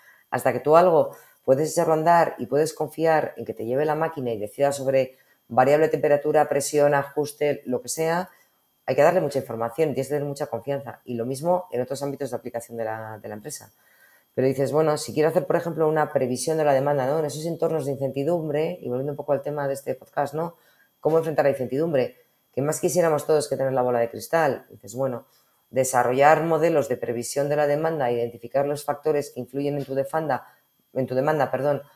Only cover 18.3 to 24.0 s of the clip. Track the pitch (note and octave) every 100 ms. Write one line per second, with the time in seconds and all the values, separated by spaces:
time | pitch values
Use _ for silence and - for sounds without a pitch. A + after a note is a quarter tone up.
18.3 | F3 D#3 C#3+ D#3+ F3+ B2+ B2 C#3+ C#3+ D3
19.3 | C#3 D3 D3 C#3 C3+ - C3+ - - C#3
20.3 | D3+ E3 - _ _ _ _ D3 D#3+ D#3+
21.3 | D3+ C#3+ C3 B2 C3 E3 C#3+ A#2+ - _
22.3 | _ _ - C#3+ D3 F3+ D#3+ E3 D3 -
23.3 | D3+ D3 C3+ C3+ C3 B2 B2